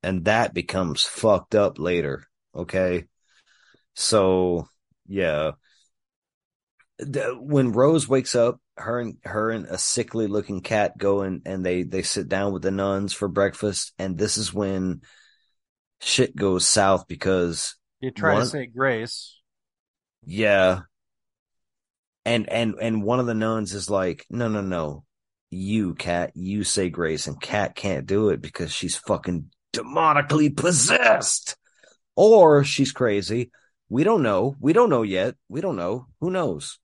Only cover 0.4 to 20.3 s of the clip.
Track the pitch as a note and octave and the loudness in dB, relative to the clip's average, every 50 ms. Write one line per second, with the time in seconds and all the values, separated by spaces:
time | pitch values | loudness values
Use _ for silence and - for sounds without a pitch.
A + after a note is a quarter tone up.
0.4 | A#2 - - F2 E2+ - - F#2+ F#2 E2 C#2+ - - - - - - A2 G2+ F#2 | 2 0 -2 -6 -6 -4 -2 -2 -2 -2 -2 -2 -4 -4 -4 0 2 2 2 2
1.4 | - _ - G#2+ G2+ F#2 - - D2+ F2 F2+ F2 D2+ C#2+ C2+ C2+ - _ _ _ | 0 _ 2 2 2 2 0 -4 -4 -2 0 0 -2 -2 -6 -8 -12 _ _ _
2.4 | _ _ _ C#2+ F2+ - - F#2+ F#2 F#2 F2+ F2 - _ _ _ _ _ _ _ | _ _ _ -12 -10 -6 -2 -2 0 0 -2 -4 -6 _ _ _ _ _ _ _
3.4 | _ _ _ _ _ _ _ _ _ _ _ - - - A2+ G#2+ F#2+ F#2+ F#2 F#2 | _ _ _ _ _ _ _ _ _ _ _ -6 -2 2 2 4 4 4 4 4
4.4 | F2+ F2+ F2 E2+ D#2+ _ _ _ _ _ _ _ _ - F#2+ G2 F#2 E2 D2+ D2+ | 2 2 0 -2 -4 _ _ _ _ _ _ _ _ -8 -4 -2 0 0 0 0
5.4 | D2+ D#2 C#2+ _ _ _ _ _ _ _ _ _ _ _ _ _ _ _ _ _ | -2 -2 -4 _ _ _ _ _ _ _ _ _ _ _ _ _ _ _ _ _
6.4 | _ _ _ _ _ _ _ _ _ _ _ _ - C#3+ C3+ C3 A2+ A#2+ B2+ B2 | _ _ _ _ _ _ _ _ _ _ _ _ -12 -6 -6 -4 -4 -4 -6 -8
7.4 | B2 C#3+ D3 C#3 C3 B2 G#2 A2+ C3 D3 D#3+ D#3+ C#3+ - C3+ C3 C3 - - B2 | -4 0 2 4 4 4 4 4 4 6 6 4 2 2 0 0 0 0 2 2
8.4 | A#2 A#2 - - _ _ _ - - A2 A#2 B2 A#2+ A2 - - _ - - G#2+ | 2 2 2 -4 _ _ _ -12 -8 -6 -6 -4 -6 -8 -10 -12 _ -6 -4 -2
9.4 | A2 A2+ A2+ A2 F2 - F2+ F#2 - - - - A2+ - - A2+ A2 G2+ G2+ G#2 | -2 -2 -2 -4 -6 -8 -6 -4 -4 -2 -2 -2 -4 -4 -2 -2 -2 0 -2 -2
10.4 | G2 - G2+ F#2+ - - A2+ G#2+ G#2 - - - G2 G2 G2+ G2+ G2 F#2+ F#2 - | -4 -4 -8 -8 -4 -2 0 0 0 0 -2 -2 0 0 2 2 0 -4 -6 -6
11.4 | - - F#2+ F#2+ F#2 F2+ F2+ F2+ F2+ - F2+ F#2+ F2 - - G#2 F2+ - F#2+ F#2+ | -6 -8 -6 -4 -2 -2 0 0 -2 -2 -4 -4 -4 -4 -4 -6 -4 -2 -2 -2
12.4 | G2+ G2+ G2 F2+ D2 F#2+ G2 G2 G2 G2 G2 G2 G2+ G2 - - G2+ G2 E2+ G2 | -2 -2 -4 -2 -4 -2 -2 0 0 0 0 -2 -2 -4 -6 -4 -6 -2 0 2
13.4 | G2 G2 - - - G#2 F#2 - - - _ - F#2+ F#2+ F2+ E2 G#2 G#2+ - G#2+ | 0 0 0 -2 -4 -4 -4 -4 -8 -10 _ -8 -6 -6 -2 -2 -2 -2 -2 -4
14.4 | A2 F#2 F2+ G2 G#2 F#2+ G2 F#2+ F#2 F#2 F2+ C#2+ _ _ _ _ _ _ _ _ | -4 -4 -4 -4 -2 -2 -2 -2 -2 -4 -4 -6 _ _ _ _ _ _ _ _
15.4 | _ _ _ _ _ _ _ _ _ _ _ _ - - - - B2 - - - | _ _ _ _ _ _ _ _ _ _ _ _ -6 -2 2 2 0 0 0 -2
16.4 | G2+ G2 F#2 F#2 - - - G#2+ G2 F#2+ G2 F2+ - _ E2+ C#2+ - F#2+ F#2+ F#2 | 0 0 2 2 2 2 4 4 6 4 4 2 0 _ -14 -6 -2 0 2 2
17.4 | F2 E2+ E2 D2+ - - - _ _ _ _ _ - C3 B2 - - D#3+ - G#2+ | 0 0 -2 -6 -8 -10 -10 _ _ _ _ _ -10 -10 -8 -2 0 2 2 2
18.4 | A#2+ A#2+ - D3 B2+ A#2+ A2+ A#2+ C3+ C3+ A#2+ A2 A2+ A#2+ - - - - - _ | 0 -2 -4 -8 -10 -10 _ -2 0 0 0 -2 -4 -8 -10 -14 -16 -18 -20 _
19.4 | _ _ _ _ _ _ _ _ _ _ _ _ _ _ _ _ _ - | _ _ _ _ _ _ _ _ _ _ _ _ _ _ _ _ _ -10